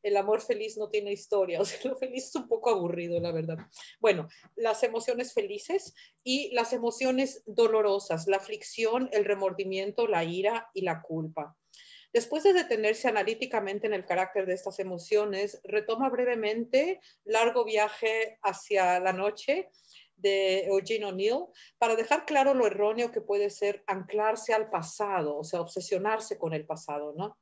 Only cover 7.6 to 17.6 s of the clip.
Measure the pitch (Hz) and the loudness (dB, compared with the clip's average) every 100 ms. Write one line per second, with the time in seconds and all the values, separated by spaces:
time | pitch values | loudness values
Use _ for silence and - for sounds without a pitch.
7.6 | 220 220 208 196 - 165 175 196 196 214 | 4 6 4 2 0 -2 0 0 -2 -10
8.6 | - - 226 240 254 214 202 202 196 185 | -10 -2 0 0 0 0 2 0 0 -2
9.6 | 190 190 196 202 226 180 165 175 202 233 | -4 -2 -2 0 2 2 0 0 0 0
10.6 | 233 196 185 160 - 160 156 160 151 _ | -6 -4 -4 -4 -6 -6 -6 -8 -10 _
11.6 | _ - - - _ 233 233 302 392 359 | _ -20 -20 -20 _ -2 0 4 6 4
12.6 | - 220 214 220 254 220 190 220 254 220 | 2 0 0 2 0 0 0 -2 -2 -2
13.6 | 196 202 214 196 185 180 185 208 190 185 | -2 -4 -2 -4 -2 -2 0 -2 -2 -4
14.6 | 196 190 185 175 165 208 208 190 202 - | -6 -6 -6 -8 0 0 2 -2 -4 -6
15.6 | 190 208 208 226 269 240 247 240 214 226 | -2 -2 0 0 0 2 0 0 0 -2
16.6 | 233 262 330 381 - _ 208 226 233 247 | 2 2 2 -4 -10 _ -2 2 4 2